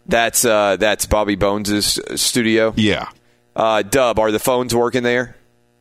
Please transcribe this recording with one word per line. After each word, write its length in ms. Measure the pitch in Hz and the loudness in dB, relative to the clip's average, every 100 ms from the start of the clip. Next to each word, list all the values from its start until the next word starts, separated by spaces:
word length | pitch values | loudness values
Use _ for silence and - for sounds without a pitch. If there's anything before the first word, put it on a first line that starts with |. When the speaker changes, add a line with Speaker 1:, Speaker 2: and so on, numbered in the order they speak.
| - | -2
Speaker 1:
That's, 380 | 117 117 - | 0 0 0
uh, 320 | 120 107 101 95 | 2 2 2 2
that's 300 | 107 101 - | 0 0 0
Bobby 300 | 107 104 98 | 0 0 0
Bones' 640 | 101 101 101 104 98 - - 71 | 0 -2 -2 -2 -2 -4 -6 -4
studio? 540 | - 131 113 110 110 113 | -2 0 2 2 2 0
Speaker 2:
Yeah. 320 | 107 76 - - _ _ _ - | 0 0 -4 -14 _ _ _ -2
Speaker 1:
Uh, 260 | 113 107 | 0 0
Dub, 360 | 98 139 123 107 | 0 2 2 2
are 140 | 110 | 0
the 60 | 107 | 0
phones 340 | - 123 123 | 0 -2 0
working 280 | 117 120 127 | 0 0 0
there? 320 | 120 123 123 - _ _ _ _ | 0 -2 -4 -10 _ _ _ _